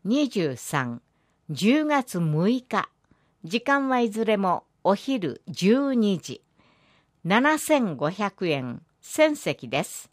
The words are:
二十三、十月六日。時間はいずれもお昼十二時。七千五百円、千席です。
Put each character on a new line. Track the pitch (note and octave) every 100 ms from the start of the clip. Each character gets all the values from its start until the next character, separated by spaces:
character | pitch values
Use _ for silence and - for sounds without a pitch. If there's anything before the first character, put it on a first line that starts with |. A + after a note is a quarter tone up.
二 | F#3 C4+ C#4
十 | G#3+ D#3 B2
三、 | - D3 B2 A#2+ _ _ _ _ -
十 | C#3 G3+ D4 D4+
月 | C#4+ - F3+
六 | D#3+ D3+ F#3+
日。 | B3+ _ G3+ - _ _ _ _ _
時 | E3 A3+
間 | A#3 C#4 C4+
は | B3+
い | A#3+
ず | G#3+ A3
れ | G#3+
も | F#3+ E3+ _ _
お | - G3+
昼 | - C4 E3 A2 -
十 | C3+ F#3 B3+ C#4+
二 | B3 G#3 F3+
時。 | - B2 _ _ _ _ _ _ _ _
七 | E3 G#3 C#4+ D#4
千 | - D4+ A3 C#3
五 | D3
百 | F#3+ G3+ _ F3+
円、 | C#3 B2+ A#2+ _ _
千 | - - D#4 D4
席 | - - A#2+
で | C3+
す。 | - - -